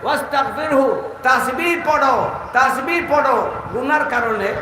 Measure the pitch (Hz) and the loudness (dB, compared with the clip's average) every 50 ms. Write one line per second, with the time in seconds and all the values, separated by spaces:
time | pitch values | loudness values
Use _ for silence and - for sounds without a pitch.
0 | - - 294 - 277 - - 277 269 - - 285 311 311 294 269 269 247 - - | -2 -2 -2 -2 -2 -2 -2 -2 -2 -2 -4 -6 -4 0 2 2 4 2 0 -2
1 | - - - - - 254 262 240 - 240 254 330 330 349 339 339 - 294 302 294 | -4 -8 -12 -4 2 2 2 2 2 0 -2 0 0 0 0 0 2 2 2 4
2 | 277 269 254 220 - - - - - - - 240 269 254 254 269 - - 339 349 | 4 2 2 2 0 -2 -4 -8 -10 0 2 2 4 4 2 -2 -2 -2 -2 -2
3 | - - 285 294 277 269 254 220 175 147 - - - - - 226 262 269 302 302 | 0 2 2 2 2 2 2 0 0 -2 -4 -8 -10 -6 -6 -4 0 2 2 2
4 | 285 - 240 240 240 233 220 208 196 202 233 214 | 2 0 -2 -2 0 0 -2 -2 -2 -2 -2 -4